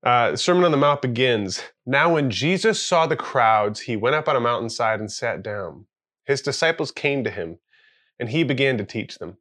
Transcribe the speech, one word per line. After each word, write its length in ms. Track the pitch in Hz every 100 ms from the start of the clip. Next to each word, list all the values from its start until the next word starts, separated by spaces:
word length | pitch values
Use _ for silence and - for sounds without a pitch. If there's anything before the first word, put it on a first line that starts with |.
uh, 340 | - 123 113 76
Sermon 280 | - 180
on 60 | 180
the 80 | 143
Mount 240 | 147 143
begins, 580 | 127 117 131 117 98 - - _
"Now 300 | - 139 165
when 160 | 165 139
Jesus 520 | 95 139 185 220 208
saw 240 | - 175 160
the 80 |
crowds, 680 | 139 - 135 113 110 104 107
he 140 | -
went 220 | 110 117 151
up 100 | 156
on 100 | 135
a 40 |
mountainside 600 | 120 117 113 - 113 110
and 120 | 107
sat 300 | - 120 87
down. 440 | 107 104 90 78 98 _ _ _
His 160 | - 139
disciples 500 | - 127 165 165 147
came 320 | - 147 139
to 60 | 110
him, 280 | 101 82 85 _ _ _ _ _ _
and 120 | 113
he 120 | 139
began 360 | 143 131 135 123
to 80 | 98
teach 320 | 110 - -
them. 180 | 85 90